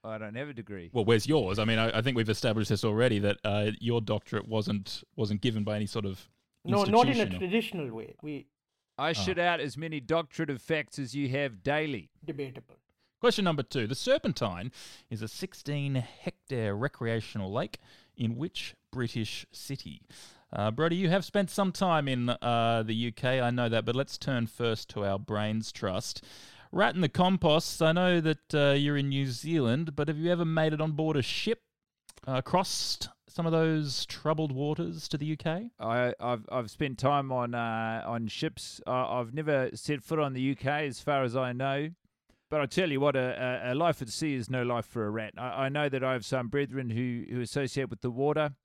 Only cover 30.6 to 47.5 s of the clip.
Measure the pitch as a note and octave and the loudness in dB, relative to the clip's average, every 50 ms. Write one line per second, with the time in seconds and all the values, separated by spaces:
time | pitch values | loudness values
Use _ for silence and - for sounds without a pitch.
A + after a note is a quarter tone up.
30.6 | D#3 D#3 D#3 D3 D#3 D#3+ D3+ C#3+ D#3 D#3 D#3 C#3+ A#2 - - - - G#3+ A3+ - | 4 2 2 0 0 -2 0 0 0 2 2 0 0 0 -2 -2 0 -2 -2 -2
31.6 | _ _ _ _ _ _ _ _ _ - - - - C3+ C3 B2+ C3 - - F3+ | _ _ _ _ _ _ _ _ _ -20 -20 -12 -6 -2 -2 -2 0 2 2 2
32.6 | F#3+ - - - - - - - - - - _ _ _ - - E3 E3 D#3+ D#3+ | 2 2 -2 -4 -2 -2 -2 -4 -6 -10 -10 _ _ _ -6 -2 0 2 4 4
33.6 | D#3+ D#3+ D#3+ D#3 D3+ C#3+ B2+ - - - - - - D3+ D#3+ D#3 D#3+ D3 C3 B2+ | 4 4 4 2 0 -2 -2 -4 -4 -6 -8 -4 0 0 2 2 0 -2 0 -2
34.6 | C#3+ D3 D#3 D#3+ E3+ E3+ E3+ D#3+ - - - D3 D3 D3+ D#3 D3 - E3 D#3+ F3+ | 0 -2 0 -2 -4 -6 -6 -8 -6 -4 -4 -2 -2 -2 -4 -2 -2 -2 -2 -2
35.6 | A3+ A#3+ _ - A2 A2+ A#2 B2 B2 B2 - - - B2 B2 A2 G#2+ - - B2+ | -6 -10 _ -6 -2 0 2 2 2 0 0 -2 -2 -2 -2 -2 -4 -4 -4 -4
36.6 | A#2 G2+ - - D#3 C#3 B2+ - C3 C3 C#3+ C#3+ C3+ C3+ C3 B2+ A#2+ A#2+ A#2+ A#2+ | -4 -4 -4 -4 -4 -4 -2 0 2 4 4 2 0 0 -2 -2 -2 -2 -2 -2
37.6 | A#2 A2+ A2+ A2+ A2+ A2+ A2+ A2+ - - A#2 A#2 A2+ G#2+ - - D#3+ D#3+ - - | -2 -2 -2 -2 -2 -2 -4 -4 -4 -4 -4 -4 -4 -6 -4 -2 -4 -4 -4 -6
38.6 | - - - - - - B2+ B2+ B2+ - A2 B2+ A#2+ A2+ A#2 D3+ D#3 D3+ D3 C3+ | -14 -14 -14 -10 -4 -2 -2 0 0 0 -2 -2 -2 -4 -6 -4 0 2 2 2
39.6 | C3 - - A#2+ - - D3 C3+ - - D#3+ D#3 D3+ C#3 C3 B2+ C3 C3+ C#3 - | 2 0 -4 -6 -4 -4 -4 -4 -2 -2 0 0 0 0 0 0 0 0 0 0
40.6 | - C3+ D3 D3 D#3 C#3+ A#2 - - D3+ C#3+ C#3 C3+ B2 A2+ C3 C3 B2 B2 B2 | -2 -2 0 0 -2 -4 -6 -4 -2 0 2 2 2 2 0 0 -2 -2 -2 -2
41.6 | C3+ C#3 C3+ C#3+ D3+ D#3+ F3 _ _ _ _ _ _ _ _ _ _ _ D3+ D3+ | -2 -2 -2 -2 -4 -6 -8 _ _ _ _ _ _ _ _ _ _ _ 0 0
42.6 | C#3+ B2 - F3 F#3+ E3 C#3+ C3+ C#3+ D3 C3+ C3+ B2+ B2+ - - B2+ B2+ B2+ - | 0 2 2 2 2 4 2 4 4 4 4 4 0 0 -2 -2 -2 -2 -2 -2
43.6 | F#2+ B2 B2 C#3+ E3+ E3+ D3 - C3+ A2+ - - D#3 D#3 C#3 B2+ A2+ - C3 B2+ | -2 -2 0 2 2 2 2 0 -4 -10 -6 -4 -2 -2 -2 -2 -2 -2 -2 0
44.6 | B2 B2 A#2+ A#2 A2+ - - A#2+ G#2+ G#2 G#2 A2+ A2 G#2 - - B2 B2+ - C3 | 0 0 0 -2 -2 -4 -4 -4 -2 -2 -2 -4 -6 -6 -8 -8 -8 -6 -2 -2
45.6 | C3+ C3+ C#3 D3+ D3 C#3+ C3 C3 B2+ C3 C3 B2 G2+ - C#3 C3 B2+ A2+ A#2+ C#3+ | -2 0 0 0 0 2 0 0 2 0 0 0 -2 -2 -2 -2 -2 0 0 -2
46.6 | C#3+ C3+ C3 C3+ B2+ A#2 A2 A#2 B2+ B2 A#2+ A#2+ - - A#2+ B2 A#2+ G#2+ | -2 0 -4 -6 -4 -2 -2 0 0 -2 -2 -4 -6 -6 -4 -6 -6 -2